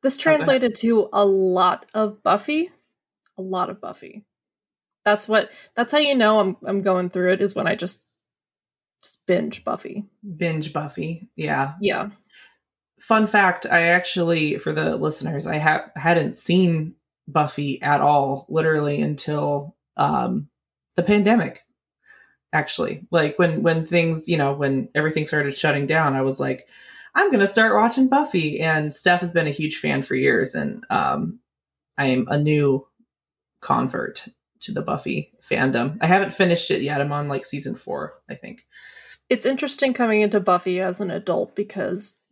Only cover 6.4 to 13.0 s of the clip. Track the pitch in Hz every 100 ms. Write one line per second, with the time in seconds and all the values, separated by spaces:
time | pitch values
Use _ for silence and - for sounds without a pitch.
6.4 | 190 180 - 196 190 185 180 180 180 190
7.4 | 202 196 160 - 180 - _ _ _ _
8.4 | _ _ _ _ _ _ - - - 180
9.4 | 156 - - - - 208 208 _ 208 156
10.4 | 170 160 151 151 147 - 156 165 - -
11.4 | 151 143 139 160 196 - 208 - _ -
12.4 | - _ _ _ _ _